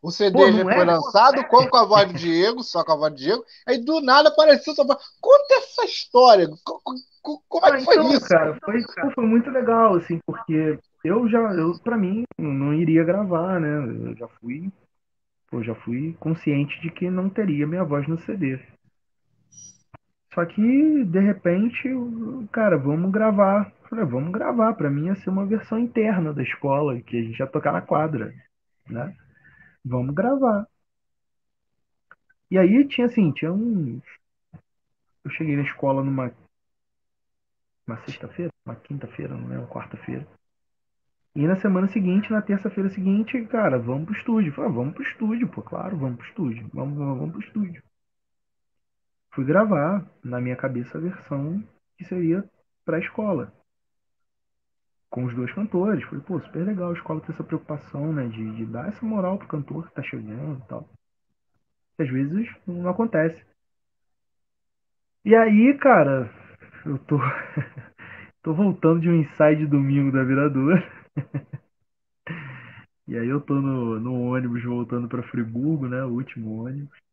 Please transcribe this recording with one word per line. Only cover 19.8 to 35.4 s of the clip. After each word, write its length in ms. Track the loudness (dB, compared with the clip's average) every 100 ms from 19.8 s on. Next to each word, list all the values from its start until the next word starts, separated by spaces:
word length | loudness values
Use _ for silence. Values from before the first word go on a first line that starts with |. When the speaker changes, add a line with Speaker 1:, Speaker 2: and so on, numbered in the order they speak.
| _ -20 _ _ _
Speaker 2:
Só 100 | -4
que, 600 | -4 0 2 4 4 2
de 160 | 0 2
repente, 680 | 2 2 0 2 0 -2 -6
eu, 600 | -6 -6 -8 -8 -10 -8
cara, 260 | 0 2 2
vamos 360 | 2 0 0
gravar. 580 | 0 2 4 4 2 -2 _ -12
Falei, 160 | -6
vamos 280 | -4 -2 -4
gravar. 420 | -4 -2 0 0
Pra 160 | 0 -2
mim 160 | -2 -2
ia 80 |
ser 160 | -4 -4
uma 160 | -4 -2
versão 320 | -4 -4 -4
interna 540 | -2 0 0 0 -2
da 100 | -4
escola, 580 | -6 -6 -2 0 0 -4
que 140 | -6 -6
a 60 |
gente 160 | -6 -6
ia 80 | -4
tocar 240 | -2 -2
na 100 | -4
quadra, 540 | -2 -2 0 -4 -8 -12 _ _ _ _ _
né? 280 | -10 -10 -14 _ _ _ _ _ _
Vamos 280 | -6 -4 -4
gravar. 540 | -2 -2 0 0 0 -4 _ _ _ _ _ _ _ _ _ _ _ _ _ _ -20 _ _ _
E 80 | 4
aí 260 | 6 6
tinha, 220 | 4 2 0
assim, 240 | 2 2
tinha 220 | 0 -4
um, 480 | -2 -2 -2 -4 -6 -14 -20 _ _ _ -20 _ _ _ _ _ _
eu 60 | -16
cheguei 240 | -8